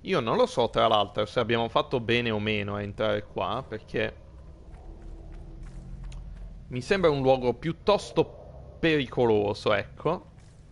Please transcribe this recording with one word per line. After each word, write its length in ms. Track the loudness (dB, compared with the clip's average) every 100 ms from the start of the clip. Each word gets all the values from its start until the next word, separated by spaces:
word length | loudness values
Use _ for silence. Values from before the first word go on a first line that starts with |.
Io 180 | 0 0
non 160 | 2 2
lo 100 | 2
so, 220 | 2 0
tra 180 | 4 4
l'altro, 380 | 4 2 -2
se 160 | -2 0
abbiamo 280 | 0 0 2
fatto 300 | 0 0 -2
bene 320 | 0 0 2
o 80 | 0
meno 360 | 0 -2 -2
a 80 | -4
entrare 420 | -6 -2 0 0
qua, 400 | -4 -4 -4 -4 -6
perché 500 | -12 -6 -4 -4 -6 -18 -18 -18 -18 -18 -16 -16 -14 -14 -14 -14 -14 -14 -14 -14 -14 -12 -12 -12 -12 -12 -14 -14 -14 -8
mi 140 | -6
sembra 260 | 0 4 6
un 140 | 6
luogo 320 | 6 6 4
piuttosto 1200 | 0 -4 -2 2 2 2 0 0 -2 -16 -16 -18 0
pericoloso, 960 | 2 4 2 2 4 6 4 0 2
ecco. 600 | 2 0 -4 -2 -2 -6 -20 -20 -20 -20